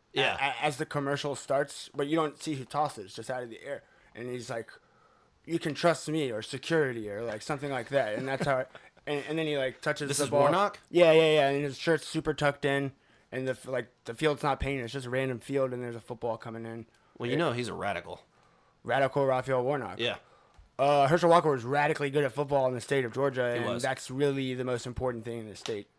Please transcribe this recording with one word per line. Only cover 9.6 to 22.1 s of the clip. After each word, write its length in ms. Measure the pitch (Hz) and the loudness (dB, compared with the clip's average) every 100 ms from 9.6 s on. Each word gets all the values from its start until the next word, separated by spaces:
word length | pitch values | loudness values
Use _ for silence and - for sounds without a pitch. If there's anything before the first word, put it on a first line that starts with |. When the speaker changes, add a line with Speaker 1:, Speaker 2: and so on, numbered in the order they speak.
| 131 - | -2 -2
Speaker 2:
touches 280 | 156 147 143 | -4 -2 -2
Speaker 1:
This 100 | 143 | -2
Speaker 2:
the 60 | |
Speaker 1:
is 60 | 135 | 2
Speaker 2:
ball. 100 | 143 | 4
Speaker 1:
Warnock? 380 | 143 175 202 - - | 6 4 2 -2 -2
Speaker 2:
Yeah, 220 | 175 165 | 6 8
yeah, 200 | 160 160 | 10 8
yeah. 140 | 156 139 | 6 4
And 140 | 143 | 2
his 120 | 147 127 | -2 -2
shirt's 300 | 165 156 - | 0 0 0
super 260 | 156 156 | -4 -2
tucked 320 | 139 147 143 | 2 0 2
in, 280 | 143 139 139 - _ _ _ | 0 0 0 -6 _ _ _
and 140 | 127 131 | -6 -4
the 60 | |
f-, 140 | 127 127 | -6 -4
like, 220 | 127 113 _ | -6 -6 _
the 100 | - | -12
field's 280 | 117 156 139 | 0 0 2
not 180 | 147 131 | 0 0
painted. 240 | 135 139 | -2 -4
It's 80 | 117 | -4
just 140 | 135 123 | -6 -2
a 40 | |
random 300 | 127 131 120 | -2 0 -4
field, 320 | - 139 131 | -2 0 0
and 100 | 123 | -2
there's 140 | 123 117 | -6 -10
a 40 | |
football 360 | - 120 117 113 | -10 -6 -4 -4
coming 280 | 120 113 | -8 -10
in. 220 | 113 117 113 _ _ - | -10 -10 -14 _ _ -8
Speaker 1:
Well, 100 | 120 | -2
you 60 | |
Speaker 2:
It 40 | 143 | 0
Speaker 1:
know 140 | 165 | 0
he's 160 | 120 117 | 0 -4
a 60 | |
radical. 480 | 87 98 87 87 85 _ _ _ _ _ _ | -4 -4 -4 -8 -16 _ _ _ _ _ _
Speaker 2:
Radical 400 | 113 131 135 143 135 | -2 2 2 2 2
Raphael 360 | 127 127 127 | 2 0 0
Warnock. 360 | 127 143 101 95 | 0 -2 -4 -2
Speaker 1:
Yeah. 180 | 117 - _ _ _ _ - - | -2 -2 _ _ _ _ -16 0
Speaker 2:
Uh, 280 | 139 143 139 | 4 6 6
Herschel 240 | 170 175 | 6 8
Walker 200 | 170 156 | 6 6
was 120 | 131 | 0
radically 460 | 120 143 147 151 143 | 0 0 2 0 0